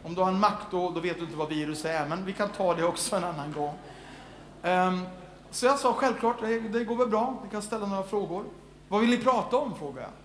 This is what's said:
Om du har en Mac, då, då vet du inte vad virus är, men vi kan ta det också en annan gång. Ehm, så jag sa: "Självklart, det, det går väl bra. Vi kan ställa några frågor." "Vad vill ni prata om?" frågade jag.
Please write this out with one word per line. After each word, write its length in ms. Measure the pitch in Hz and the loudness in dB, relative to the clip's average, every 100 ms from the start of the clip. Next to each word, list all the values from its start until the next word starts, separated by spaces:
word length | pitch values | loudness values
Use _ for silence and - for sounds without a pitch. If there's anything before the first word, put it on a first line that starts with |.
Om 120 | 165 170 | -8 0
du 60 | |
har 100 | 185 | 2
en 80 | 190 | 4
Mac, 180 | 208 208 - | 4 2 -2
då, 200 | 185 180 | -2 0
då 80 | 165 | 0
vet 180 | 175 165 | -2 -4
du 60 | |
inte 140 | 165 151 | -6 -4
vad 120 | 151 | -2
virus 360 | 156 151 151 160 | -2 -2 -2 -2
är, 220 | 160 147 | -2 0
men 180 | 175 190 | -2 -4
vi 80 | |
kan 160 | 196 202 | -2 -2
ta 240 | - 190 | 0 2
det 100 | 170 | 4
också 320 | 170 170 - 196 | 2 2 0 0
en 80 | |
annan 280 | 175 160 143 | -2 -4 -6
gång. 200 | 151 147 151 - - - - - - - - | -4 -4 -6 -14 -18 -18 -18 -18 -18 -20 -4
Ehm, 380 | 175 185 185 185 180 - - - - | 2 4 4 2 -4 -12 -16 -18 -10
så 140 | - 240 | 2 4
jag 140 | 277 | 4
sa: 140 | 247 | 4
"Självklart, 480 | 233 269 233 226 233 | 4 2 2 0 0
det, 180 | 220 226 | 0 0
det 240 | 226 226 | 0 -2
går 120 | 233 233 | 0 0
väl 120 | 247 | 2
bra. 320 | 214 247 262 | 4 2 -2
Vi 60 | 196 | -6
kan 120 | 208 | -8
ställa 240 | 208 226 202 | -4 -4 -2
några 180 | 196 | -2
frågor." 420 | 190 208 180 175 - - - - - | -2 -2 -2 -4 -8 -14 -20 -20 -2
"Vad 140 | 202 | 2
vill 80 | 233 | 4
ni 80 | 240 | 4
prata 400 | 247 240 - 254 | 4 2 4 0
om?" 180 | 285 160 | 0 -6
frågade 260 | 143 127 | -8 -8
jag. 100 | 107 - | -12 -14